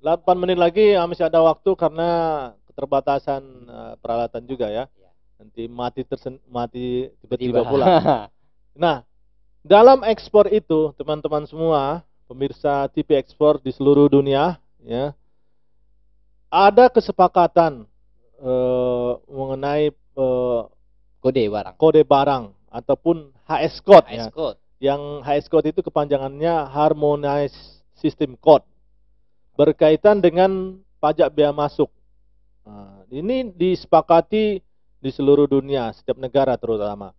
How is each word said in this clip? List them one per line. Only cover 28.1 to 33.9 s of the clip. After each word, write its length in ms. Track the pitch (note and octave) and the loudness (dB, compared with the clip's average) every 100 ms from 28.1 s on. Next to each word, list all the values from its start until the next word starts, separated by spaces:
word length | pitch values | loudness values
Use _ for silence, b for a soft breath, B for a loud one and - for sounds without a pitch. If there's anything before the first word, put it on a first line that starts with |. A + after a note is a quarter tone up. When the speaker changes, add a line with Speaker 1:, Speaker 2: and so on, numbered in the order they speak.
| - C#3+ B2 | -4 -8 -2
Speaker 1:
Code. 240 | D#3+ D3 _ _ _ _ _ _ _ _ _ - | 4 4 _ _ _ _ _ _ _ _ _ 0
Berkaitan 640 | D3 D#3 D#3 D#3 G#3 G#3 | 0 4 2 4 2 4
dengan 560 | F3 E3+ F#3+ F#3+ F#3+ F#3 _ _ | 2 2 0 0 -8 -14 _ _
pajak 320 | D3+ D#3 D3 D3+ | -4 0 0 2
bea 160 | D3 | -2
masuk. 400 | D3 D3 - D3 _ _ _ _ _ _ _ | 0 -4 -2 -4 _ _ _ _ _ _ _
Nah, 400 | G#2+ G#2 G2 G2 F#2+ | -20 -20 -20 -20 _
ini 400 | C3 F#3 C4 A#3+ | -10 -6 -6 -6
disepakati 1120 | F3 F#3 F3+ - | -4 -2 -2 0